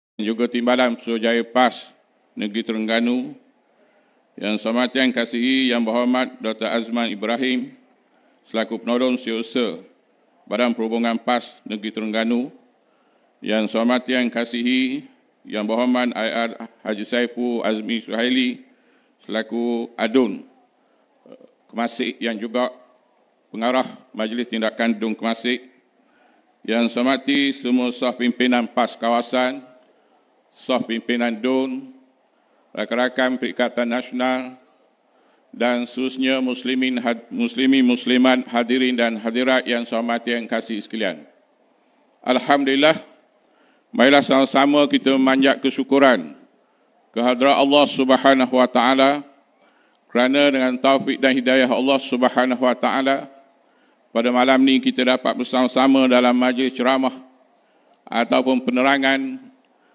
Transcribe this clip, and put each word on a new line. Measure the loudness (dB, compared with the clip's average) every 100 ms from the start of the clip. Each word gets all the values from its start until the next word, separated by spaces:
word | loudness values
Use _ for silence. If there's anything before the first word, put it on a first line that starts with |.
| _ -8
juga | -6 -2 -2
Timbalan | 0 0 2 2 -2
Suruhjaya | -6 -2 0 0 0
pas | 2 2 0 -12 _ _ _ _ -10
Negeri | -6 -6 -6
Terengganu. | -6 -2 0 0 -2 -6 -14 _ _ _ _ _ _ _ _ _ -8
Yang | -4 -4
saya | -2 0
hormati | 0 0
yang | 0 0
kasihi, | -4 -2 0 0 0
Yang | 0 0
Berhormat | 0 0 0 -2 -6
Doktor | -8 -6 -4
Azman | -4 -4 -4 -4
Ibrahim, | -4 -4 -2 -2 -4 -6 -14 _ _ _ _ _ _
selaku | _ -6 -4 -6
Penodong | -2 0 0 -2
Setiausaha | -4 -6 -4 -4 -4 -6 -16 _ _ _ _ _
Badan | -8 -2 0 0
Perhubungan | -2 -2 -2 -2
pas | -2 -2 -4 -14
Negeri | -10 -8 -8 -8
Terengganu. | -4 -2 0 -2 -4 -12 _ _ _ _ _ _ _ _
Yang | -4 -2 0
saya | 0 0
hormati | 0 -2 -2
yang | -2
kasihi, | -4 -6 -4 -2 0 -2 -6 -12 _ _ _ -10
Yang | -6
Berhormat | -2 0 0 0 0
I | -2 -4
R | -2 -4 -8 -16 _
Haji | -8 -6 -4
Saiful | -2 -4 -4 -4 -2
Azmi | -2 -4 -4 -6
Suhaili, | -6 -4 0 0 -2 -6 -18 _ _ _ _ _
selaku | -8 -8 -6 -4 -2 -4 -6 -6
adun | 0 2 0 -4 -14 _ _ _ _ _ _ _ -20 -20 -20 _ _
Kemasik | -6 -6 -4 -6 -4
yang | -6 -6
juga | -6 -2 -4 -6 _ _ _ _ _ _ _
pengarah | -6 -2 0 -2 -8 _
Majlis | -8 -6 -4 -6
Tindakan | -2 -4 0 -2
dun | 0 -4 -4
Kemasik. | -4 -4 -4 -4 -8 _ _ _ _ _ _ _ _ _ -4
Yang | 0 0
saya | 0 0
hormati | 0 0 0 0 -2
semua | -2 0 0 -2
sah | -4
pimpinan | -2 -4 0 2 2 0
pas | -2 -2
kawasan, | -2 0 0 0 -2 -2 -4 -16 -20 _ _ _ _ _ _ _
sah | _ -4 -4
pimpinan | -2 -6 -4 -2 -2
dun, | -2 -2 -2 -2 -8 -12 -20 _ _ _ _ _ _ _ -10
rakan-rakan | -6 -2 -2 0 -2 -2
Perikatan | -6 -2 -2 -2 -2
Nasional | -4 -6 -4 -2 -2 -6 -16 _ _ _ _ _ _ _ _ _ -4
dan | -2 0 -4
seterusnya | -4 -4 -2 0 0
muslimin, | -2 -4 -4 -2 -2 -2
had-, | -4 -4 -6
muslimi, | -4 -4 0 2 4
muslimat, | 4 2 2 4 4 2 0
hadirin | -2 0 0 0 0
dan | -2 -2
hadirat | -4 -2 2 0
yang | 0 -4 -2
saya | -4
hormati | -2 -4 -2 -4
yang | -4
kasih | -6 -4 -8
sekalian. | -8 -4 -4 -4 -14 _ _ _ _ _ _ _ _ _
Alhamdulillah, | -2 0 2 2 2 4 4 2 -6 _ _ _ _ _ _ _ _ 2
marilah | 6 6
sama-sama | 4 2 4 2 4 4 2
kita | 2 2 2
memanjat | 2 4 2 2
kesyukuran | -2 -4 0 4 6 4 -2 -16 _ _ _ _ _ _ _ -2
kehadrat | 0 2 4 4
Allah | 4 6 4
Subhanahu | 2 2 6 6 6 4 4
Wa | 2
Taala | 4 2 4 2 2 -6 _ _ _ _ _ _ _ _
kerana | 0 2 4 2
dengan | 2 0 2
taufik | 2 2 2 0
dan | 2
hidayah | 2 2 2 4
Allah | 2 2 0
Subhanahu | 0 0 2 2 0 2 0
Wa | 0
Taala, | 0 0 0 -2 -6 -20 _ _ _ _ _ _ _
pada | -2 2
malam | 2 4 6
ni | 6 4
kita | 2 0 0
dapat | 2 0 -4
bersama-sama | -2 0 0 2 4 4
dalam | 4 4 4 2
majlis | 0 0 -2 0
ceramah | 0 0 -2 -6 -16 _ _ _ _ _ _ _
ataupun | -6 -2 2 2 2 0
penerangan | 0 0 2 2 2 0 -2 -10 -16 _ _ _ _